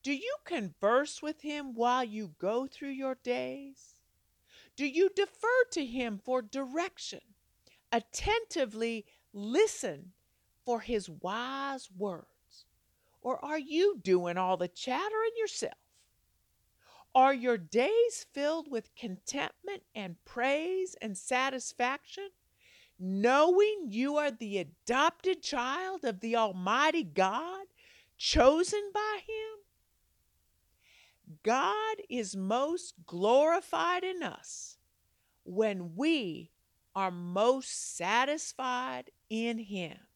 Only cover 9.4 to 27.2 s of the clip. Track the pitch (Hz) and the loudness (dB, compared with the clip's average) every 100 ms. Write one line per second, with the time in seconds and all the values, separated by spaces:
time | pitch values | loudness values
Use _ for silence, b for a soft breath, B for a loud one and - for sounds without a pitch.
9.4 | 208 277 427 - 220 143 180 _ _ _ | -2 2 2 2 -8 -8 -14 _ _ _
10.4 | _ _ - 208 - 226 180 151 180 214 | _ _ -4 -4 0 -2 -4 -8 -4 -4
11.4 | 254 269 277 269 - 185 202 170 - _ | -4 -4 -4 -6 -10 -6 -6 -6 -12 _
12.4 | _ - _ _ _ _ _ _ 247 262 | _ -20 _ _ _ _ _ _ -4 -4
13.4 | 285 311 285 311 403 311 185 180 175 175 | -2 -6 -2 4 4 2 2 2 4 0
14.4 | 185 185 180 - - 262 415 440 453 453 | 0 2 -2 -4 -4 -2 -2 0 0 0
15.4 | 427 - - - _ _ _ _ _ _ | -4 -4 -8 -8 _ _ _ _ _ _
16.4 | _ _ _ b b b b 262 269 277 | _ _ _ b b b b 6 6 6
17.4 | 247 233 160 214 277 453 466 - - 277 | 0 -2 0 2 4 4 4 0 -10 -4
18.4 | 285 320 311 240 - - 233 185 - 277 | -2 -2 -4 -8 -8 -12 -10 -8 -8 -4
19.4 | - - 381 392 _ 220 190 170 - 240 | -6 -6 -12 -12 _ -12 -12 -12 -12 -2
20.4 | 254 285 330 370 370 - 226 190 - 254 | 0 2 0 -2 -4 -6 -8 -8 -2 0
21.4 | 269 262 - - 247 277 - - 392 _ | 0 -2 -8 -2 -2 -2 -8 -12 -12 _
22.4 | _ b b b b _ 185 196 226 269 | _ b b b b _ -4 2 6 8
23.4 | 320 359 415 415 285 208 269 294 294 220 | 8 8 6 2 -4 -2 0 2 0 -4
24.4 | 214 196 151 _ - 247 311 - 370 359 | -4 -4 -4 _ -2 4 2 2 -2 -2
25.4 | - 277 247 302 381 381 247 190 226 233 | -2 -2 -2 -4 -4 -4 -4 -4 0 2
26.4 | 220 185 180 240 302 330 190 147 | 2 0 2 4 4 2 0 2